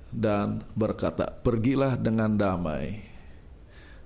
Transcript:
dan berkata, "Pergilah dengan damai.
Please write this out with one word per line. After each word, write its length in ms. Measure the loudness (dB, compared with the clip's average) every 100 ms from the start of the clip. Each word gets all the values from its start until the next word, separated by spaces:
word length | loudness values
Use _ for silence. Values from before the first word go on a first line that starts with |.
| -10
dan 480 | 0 2 2 2 -2 -4
berkata, 560 | 0 0 2 -2 0 -2
"Pergilah 640 | 0 0 4 4 4 2
dengan 400 | 2 2 2 4
damai. 640 | 4 2 2 0 -2 -4 -6 -10 -18 -18 -18 -18 -20 -20 -20 -20 -20